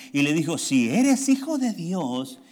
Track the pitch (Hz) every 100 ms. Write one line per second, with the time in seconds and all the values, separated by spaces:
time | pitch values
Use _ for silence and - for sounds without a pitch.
0 | - 143 143 160 151 143 - 135 113 175
1 | 269 269 277 269 277 302 254 185 165 185
2 | 135 127 135 - -